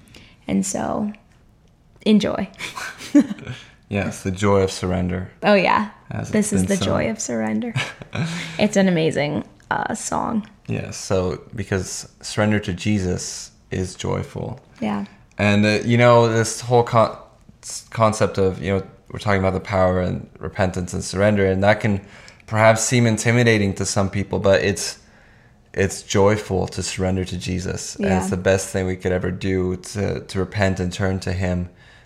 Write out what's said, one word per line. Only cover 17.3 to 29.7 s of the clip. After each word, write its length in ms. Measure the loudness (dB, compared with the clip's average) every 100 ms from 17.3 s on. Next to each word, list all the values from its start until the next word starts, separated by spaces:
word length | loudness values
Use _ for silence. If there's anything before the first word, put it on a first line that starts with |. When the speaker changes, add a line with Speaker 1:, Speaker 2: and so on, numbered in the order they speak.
| _ -20 -20
Speaker 2:
s-, 240 | -16 -16 -8
concept 480 | 2 2 4 0 2
of, 240 | 0 0
you 100 | -2 -2
know, 60 | -2 -16 -16
we're 100 | -6
talking 200 | 0 2
about 140 | 2
the 60 | 0
power 400 | -2 2 2 2
and 280 | -2 -4 -10 -12
repentance 540 | -8 -2 0 -2 -6
and 100 | -6
surrender, 420 | -6 2 2 4 2
and 180 | 4
that 160 | 2 2
can 240 | 2 -2 -6 -20 -20 -20 -6
perhaps 340 | 4 6 4
seem 220 | 2 4 4
intimidating 640 | 2 2 4 4 4 2 -2
to 100 | -2
some 240 | 0 -2
people, 300 | -2 -4 0
but 240 | 4 4
it's, 360 | 4 0 -4 -10 _ -20 -20 -20 _ _ _
it's 300 | -2 0 -2
joyful 640 | -2 4 4 4 0 -2 -2
to 160 | -6
surrender 420 | -8 -2 -2 -2 -4
to 120 | -6
Jesus. 580 | -4 -4 -4 -8 -8 -4
And 100 | 0
it's 200 | 0 0
Speaker 1:
Yeah. 40 |
Speaker 2:
the 80 | -2
best 320 | 2 2 0
thing 160 | -4 -2
we 80 | -2
could 160 | -2
ever 200 | -2 -2
do 460 | -4 -2 0 -2